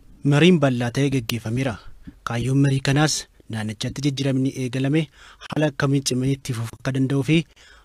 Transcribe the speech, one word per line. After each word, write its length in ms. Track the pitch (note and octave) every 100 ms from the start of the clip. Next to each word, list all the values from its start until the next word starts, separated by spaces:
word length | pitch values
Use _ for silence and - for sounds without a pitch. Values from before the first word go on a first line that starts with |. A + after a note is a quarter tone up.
| - -
Mariin 380 | C#3+ C#3+ F3 F3
bal'aa 320 | C#3 A#2+ A#2+
ta'e 180 | C3+ C#3+
gaggeeffameera. 680 | C3 A2+ A#2 A2+ A#2+ C3 F#2 - - - -
Kaayyoon 380 | - A#2 B2 C#3
marii 220 | C#3 C3+
kanaas 360 | C#3+ C#3 D3+ - - _ -
naannichatti 560 | A2 G#2+ G#2+ B2+ A#2+
jijjiiramni 480 | C#3+ C3 C#3 C3 C3 C3
eegalame 460 | B2+ C3 C3+ D#3 D3+ - - -
haala 300 | - D3 D3+
akkamiin 360 | - C#3 C#3
cimee 280 | C3+ B2+ C3
itti 220 | C3+ -
fufuu 240 | A#2 A2+ -
akka 140 | C3+
danda'uu 300 | C3 C3 C#3
fi 120 | C3+ D#3+ - _ - -